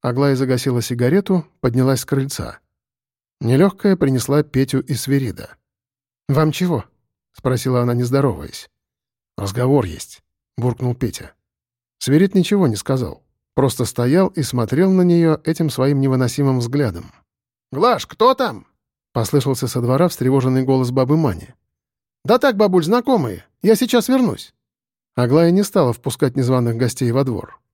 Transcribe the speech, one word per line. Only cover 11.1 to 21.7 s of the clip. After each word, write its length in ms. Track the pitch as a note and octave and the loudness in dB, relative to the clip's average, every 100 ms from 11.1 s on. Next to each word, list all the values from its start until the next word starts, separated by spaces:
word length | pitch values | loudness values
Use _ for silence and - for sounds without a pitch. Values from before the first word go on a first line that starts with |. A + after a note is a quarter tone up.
| - - _ _ _ _ _ _ _ | -8 -16 _ _ _ _ _ _ _
Свирид 360 | - C#3+ F#3+ F#3+ | 0 2 4 2
ничего 320 | E3+ G3+ E3+ | 0 2 0
не 80 | G#2 | -2
сказал, 480 | - C3+ G#2 - _ _ _ - | -4 -4 -4 -10 _ _ _ -2
просто 300 | C3 - A#2+ | -2 0 -6
стоял 420 | - A#2+ D#3+ F#3 | -2 0 2 2
и 160 | F3+ | -2
смотрел 480 | C3+ B2 A2 C3+ F#3+ | -4 -4 -2 0 2
на 120 | F#3+ | 4
нее 360 | F3+ E3+ E3 D#3 - | 4 4 2 0 -2
этим 240 | E3 D#3+ | -2 -2
своим 320 | - C3 C#3+ | 0 0 2
невыносимым 580 | C3+ C3 B2+ B2+ C#3 C3 | 2 2 0 0 0 0
взглядом. 520 | A#2+ C#3 C3 F2 F#2+ _ _ _ _ _ _ | -2 -2 -2 -4 -14 _ _ _ _ _ _
«Глаш, 340 | C3 A#3 A3 - | -2 0 0 -4
кто 280 | - A#3 | 0 2
там?» — 340 | C4 F3+ A2 - _ _ _ _ | 2 -2 -6 -18 _ _ _ _
послышался 540 | - A2 D3 C#3 C3 B2+ | -4 0 0 0 -2 -4
со 140 | C#3+ | -4
двора 280 | A#2+ C3 F3 | 0 2 2
встревоженный 540 | - B2+ C3+ B2+ C3 | 0 0 2 2 0
голос 280 | C3 C3 B2 | 2 0 0
бабы 240 | C3 B2+ D3+ | 0 2 2
Мани. 380 | D3+ E2+ - - _ | 0 -2 -12 -20 _